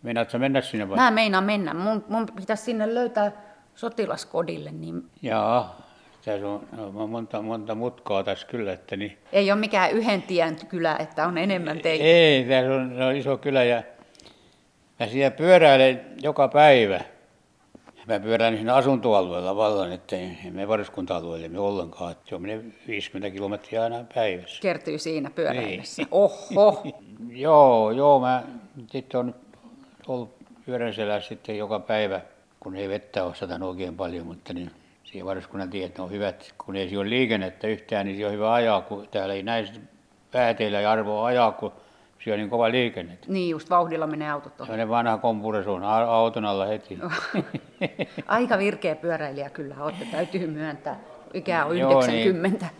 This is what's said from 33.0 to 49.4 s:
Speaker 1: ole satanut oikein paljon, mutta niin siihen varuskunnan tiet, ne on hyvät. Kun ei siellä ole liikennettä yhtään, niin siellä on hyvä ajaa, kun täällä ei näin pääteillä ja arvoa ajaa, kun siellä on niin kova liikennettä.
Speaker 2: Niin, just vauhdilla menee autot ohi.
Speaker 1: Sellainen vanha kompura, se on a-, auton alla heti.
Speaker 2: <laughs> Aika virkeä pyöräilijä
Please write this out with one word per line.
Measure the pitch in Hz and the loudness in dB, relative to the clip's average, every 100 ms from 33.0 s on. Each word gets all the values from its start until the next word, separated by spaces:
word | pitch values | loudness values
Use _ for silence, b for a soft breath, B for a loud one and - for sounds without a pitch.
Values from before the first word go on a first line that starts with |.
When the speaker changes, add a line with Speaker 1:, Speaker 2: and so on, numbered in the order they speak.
| - - | -6 -6
Speaker 1:
ole | 90 | -6
satanut | 87 95 85 92 | -6 -10 -8 -8
oikein | 90 92 85 | -8 -10 -8
paljon, | 90 87 85 | -8 -8 -12
mutta | 85 - | -16 -12
niin | 87 87 - b b | -12 -12 -16 b b
siihen | - 98 92 | -20 -14 -10
varuskunnan | 95 - 98 92 | -10 -10 -10 -8
tiet, | 98 90 92 | -8 -10 -10
ne | |
on | 90 | -10
hyvät. | 101 101 - - _ | -6 -6 -6 -20 _
Kun | - 98 | -12 -8
ei | 92 | -6
siellä | 101 | -4
ole | 98 | -2
liikennettä | 123 123 110 92 - 110 | 0 0 0 -4 -6 -6
yhtään, | 107 - 107 98 | -6 -4 -4 -4
niin | 98 | -4
siellä | 104 | -6
on | 104 | -2
hyvä | 107 | 0
ajaa, | 120 117 101 | 2 2 0
kun | 90 101 104 | -2 -12 -8
täällä | 107 98 | -6 -4
ei | 98 | -6
näin | 98 117 107 113 - _ _ _ _ | -4 -4 -6 -12 -20 _ _ _ _
pääteillä | 127 120 113 107 101 | 0 0 2 0 0
ja | 104 | 2
arvoa | 110 104 107 117 | 2 0 -2 0
ajaa, | 123 113 | 2 2
kun | - 107 - b b b _ | 0 -10 -10 b b b _
siellä | - | -4
on | 104 | -4
niin | 104 | -2
kova | 117 113 | 0 2
liikennettä. | 123 120 - 85 87 - | 2 0 -4 -12 -14 -6
Speaker 2:
Niin, | 190 180 | -4 -2
just | 156 - | -6 0
vauhdilla | 180 165 160 156 | 0 0 -2 -4
menee | 151 151 | -6 -6
autot | 147 - - | -8 -10 -16
ohi. | - | -10
Speaker 1:
Sellainen | 110 110 | -4 -2
vanha | 117 117 110 | 0 0 0
kompura, | 120 107 110 107 | 0 -2 -2 -4
se | 95 | -2
on | 95 | -4
a-, | 98 113 | 0 2
auton | 117 113 117 117 | 4 4 2 0
alla | 107 98 98 | -2 -2 -2
heti. | 107 - 92 175 156 - 202 - - | -4 -8 -12 -8 -8 -4 -6 -6 -10
Speaker 2:
<laughs> | - - 185 - 185 - - | -12 -8 -8 -6 -10 -10 -2
Aika | 220 247 214 | -2 0 0
virkeä | 202 208 180 156 | 0 -2 -4 -4
pyöräilijä | 170 160 151 139 | -4 -4 -6 -8